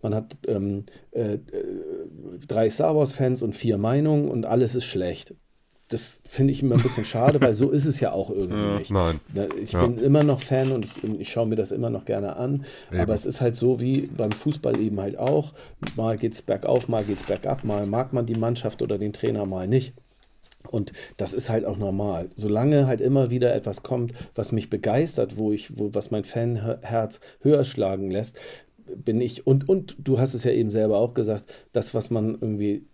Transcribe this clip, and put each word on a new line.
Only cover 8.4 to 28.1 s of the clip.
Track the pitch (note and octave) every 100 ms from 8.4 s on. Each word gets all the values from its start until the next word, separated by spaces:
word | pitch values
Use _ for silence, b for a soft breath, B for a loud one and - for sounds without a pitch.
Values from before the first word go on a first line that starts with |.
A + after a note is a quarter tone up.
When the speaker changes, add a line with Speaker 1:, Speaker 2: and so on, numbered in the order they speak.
| F#2+ G2+
Speaker 2:
Ja. | G#2 G2+
Speaker 1:
nicht. | -
Speaker 3:
Nein. | G2 E2+ D#2+ - G2
Speaker 1:
Ne, | G2 F#2
ich | G2
Speaker 3:
Ja. | - A#2+
Speaker 1:
bin | A#2+
immer | C3 D3
noch | D3 C3+
Fan | - C3 C3
und | C3 G#2+
ich, | -
und | G#2+ G#2
ich | G2+
schaue | - A2+
mir | A2
das | G2
immer | - A#2+
noch | A2 -
gerne | G#2+ G2+ E2
an. | B2 C#3+ C#3 B B
Speaker 3:
Eben. | F2+
Speaker 1:
Aber | F2
es | A2 -
ist | -
halt | B2 A#2
so | B2 B2+
wie | B2 C3+ C#3
beim | - A2
Fußball | G#2+ - D3+ B2 A2
eben | G#2+ G#2
halt | G2 -
auch. | B2 D3+ D3+ B B B - -
Mal | A2+ G#2+
geht's | A#2+ -
bergauf, | - G2 - B2+ A#2
mal | A2+
geht's | G#2 G2
bergab. | - G2 - C3+
Mal | A2 G#2 G2+
mag | A2 C3
man | C3 A#2
die | A2+
Mannschaft | A2+ A#2+ A2+ -
oder | - G2+
den | G#2
Trainer, | G#2 A#2 A2 G2
mal | F#2+ F#2
nicht. | C3 B2+ - _ _ _ _ - - -
Und | A2+ G2+ B B B
das | G2+
ist | G2 -
halt | A2+ -
auch | F#2+
normal. | G2+ G2 G#2 E2+ F2+ -
Solange | G#2+ G#2 C3 D3 C3+
halt | A#2
immer | B2+ C3+ B2
wieder | B2 B2
etwas | G2+ G#2 G2
kommt, | - B2+ A#2+ B B
was | - G#2+
mich | A2+ -
begeistert, | G#2 - B2 E3 - A#2 G2+
wo | G#2+
ich, | G#2 - -
wo, | G#2
was | G#2+ -
mein | G#2+
Fanherz | G2 - A#2 A#2+ A2 - - A#2 A2 - B B
höher | C#3+ D3 C#3
schlagen | - G2 F#2+
lässt, | G2